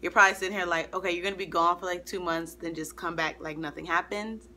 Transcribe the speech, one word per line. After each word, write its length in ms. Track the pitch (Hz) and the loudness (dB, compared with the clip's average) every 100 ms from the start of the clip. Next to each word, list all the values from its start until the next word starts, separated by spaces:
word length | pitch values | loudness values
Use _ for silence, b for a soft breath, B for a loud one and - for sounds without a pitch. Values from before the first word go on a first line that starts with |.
you're 100 | 175 | 2
probably 240 | 220 196 190 | 8 8 6
sitting 180 | 185 202 | -2 -2
here 80 | 180 | 0
like, 280 | 165 160 | 0 0
"Okay, 180 | 190 185 | -2 -2
you're 120 | 175 | 0
gonna 140 | 185 196 | -2 -4
be 80 | 185 | -2
gone 340 | 160 170 175 | 4 4 2
for, 60 | 185 | -2
like, 200 | 180 - | -4 -4
two 140 | 196 | -4
months, 360 | 175 165 165 - | 0 -2 -2 -8
then 200 | 170 160 | -8 -6
just 220 | 156 - | -8 -6
come 180 | 175 165 | -6 -2
back 220 | 156 - | -2 -2
like 180 | 160 151 | -8 -6
nothing 280 | 156 143 160 | -6 -8 0
happened." 560 | 170 175 208 214 220 - | 0 0 -6 -6 -8 -14